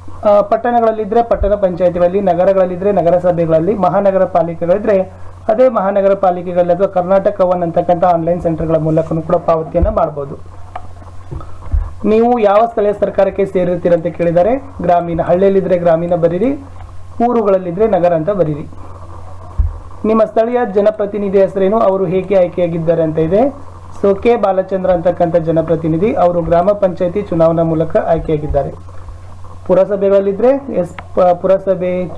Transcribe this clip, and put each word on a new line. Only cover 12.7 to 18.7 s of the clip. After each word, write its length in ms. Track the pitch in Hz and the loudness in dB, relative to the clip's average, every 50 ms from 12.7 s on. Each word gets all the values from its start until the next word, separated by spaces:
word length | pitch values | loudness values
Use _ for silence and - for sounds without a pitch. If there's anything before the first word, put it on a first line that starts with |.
| - 226 208 208 202 | 0 0 0 0 0
ಸರ್ಕಾರಕ್ಕೆ 520 | - 208 190 196 - 196 196 185 - 196 | 0 -2 -2 0 0 0 0 0 0 -2
ಸೇರಿರ್ತೀರ 480 | 196 - 190 175 175 180 170 - 180 170 | 0 0 0 0 0 -2 -2 2 2 2
ಅಂತ 140 | 165 165 | 2 0
ಕೇಳಿದರೆ 640 | 175 170 - 175 170 165 175 175 208 254 269 - - - - | -2 -4 -2 -2 2 2 2 2 2 2 -2 -4 -8 -10 -4
ಗ್ರಾಮೀಣ, 400 | 175 175 175 175 170 170 165 165 | 0 2 2 2 2 0 -2 -2
ಹಳ್ಳಿಯಲ್ಲಿದ್ರೆ 560 | 165 - 175 180 190 196 196 190 175 180 180 | 0 0 2 4 4 4 4 2 2 2 0
ಗ್ರಾಮೀಣ 380 | 175 170 170 160 165 170 175 180 | 2 2 2 2 2 2 0 0
ಬರೀರಿ, 420 | 165 170 170 170 180 214 269 277 285 - - - - - - - - - - - - 233 | 0 2 0 0 0 0 -2 -2 -4 -8 -14 -16 -16 -16 -14 -14 -14 -14 -10 -4 -2 0
ಊರುಗಳಲ್ಲಿದ್ರೆ 600 | 240 240 233 214 196 196 185 185 175 170 185 220 | 2 2 2 2 2 2 0 0 -4 -2 0 0
ನಗರ 260 | 220 - - 175 175 175 | 2 2 2 2 2 2
ಅಂತ 160 | 160 156 185 | 2 0 0
ಬರೀರಿ. 380 | 208 190 165 151 147 143 156 - | 0 0 0 -2 -2 -6 -8 -12